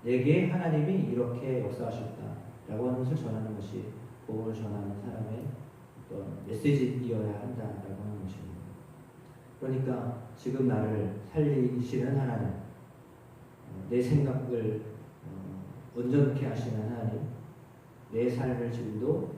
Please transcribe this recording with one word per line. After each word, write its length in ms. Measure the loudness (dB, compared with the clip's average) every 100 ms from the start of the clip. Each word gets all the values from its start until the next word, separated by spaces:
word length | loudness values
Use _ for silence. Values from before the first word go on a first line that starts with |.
내게 440 | 2 4 8 6 6
하나님이 600 | 4 4 4 4 4 2
이렇게 520 | 2 0 0 0 0
역사하셨다라고 1200 | 0 -2 -4 -4 -8 -8 -8 -10 -12 -16 -6 -2 0
하는 100 | 2
것을 160 | 2 0
전하는 380 | 0 -2 -4 -6
것이 300 | -6 -6 -8 -10 -14 -14 -6
복음을 280 | -4 -2
전하는 400 | -4 -4 -4 -4
사람의 500 | -6 -6 -6 -4 -4 -6 -8 -12 -16 -20 -20 -12
어떤 320 | -8 -8 -8 -6
메시지이어야 960 | 2 4 6 4 0 0 0 0 -2
한다라고 600 | -6 -6 -6 -6 -8 -8
하는 180 | -6 -6
것입니다. 380 | -8 -8 -10 -12 -12 -14 -16 -18 -18 -20 -20 -20 -20 -6
그러니까 640 | -2 2 2 0 -2 -4 -10 -6
지금 320 | -2 4 4
나를 480 | 6 4 2 0 -2 -2
살리시는 840 | 4 6 6 4 4 0 2 4 4
하나님, 300 | 4 2 0
어, 1400 | -2 -8 -14 -20 -20 -20 -20 -20 -20 -20 -20 -14 -10 0
내 100 | 2
생각을, 800 | 4 4 4 0 0 0 0 -2 -6 -12 -16 -16 -14
어, 340 | -12 -10 -12 -12 -14 -10
온전케 520 | -4 4 6 6 4 0
하시는 420 | -2 -2 -2 -2
하나님, 320 | -2 -2 -2 -4 -8 -14 -18 -20 -20 -20 -20 -4
내 180 | 0 2
삶을 440 | 2 0 0 -2
지금도, 600 | -2 -4 0 2 2 0